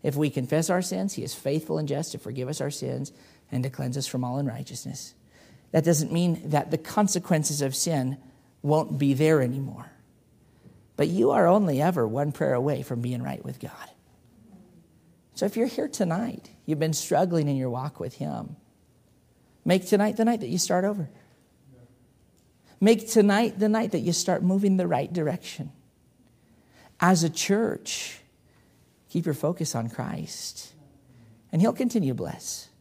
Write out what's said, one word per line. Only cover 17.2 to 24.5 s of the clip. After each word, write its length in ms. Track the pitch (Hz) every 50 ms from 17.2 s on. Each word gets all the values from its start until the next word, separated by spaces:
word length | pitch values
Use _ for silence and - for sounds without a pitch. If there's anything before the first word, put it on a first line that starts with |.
| 185 185 170 165 151
in 100 | 147 139
your 140 | 135 131 127
walk 300 | 117 123 131 147 - -
with 140 | 170 - -
him, 420 | - - 156 143 - - - - - _ _ _ _ _ _ _ _ _ _ _ _ _ _ _ _ _ _ _ _ _
make 220 | - 180 190 185
tonight 300 | - 208 196 208 214 208
the 80 | 214 220
night 160 | 226 240 220
that 80 | - 120
you 100 | 170 175
start 260 | - - 180 180 185
over. 240 | 202 208 208 156 135 - - _ _ _ _ _ _ _ _ _ - 127 123 - _ _ _ _ _ _ _ _ _ _ _ _ _ _ _ _ _ - _
Make 300 | 190 214 233 226 226 -
tonight 480 | - 226 202 202 196 208 240 - - 196
the 100 | 208 214
night 220 | 214 226 226 -
that 120 | - 165
you 100 | - 175
start 320 | 165 - - - 180 151 -
moving 320 | 180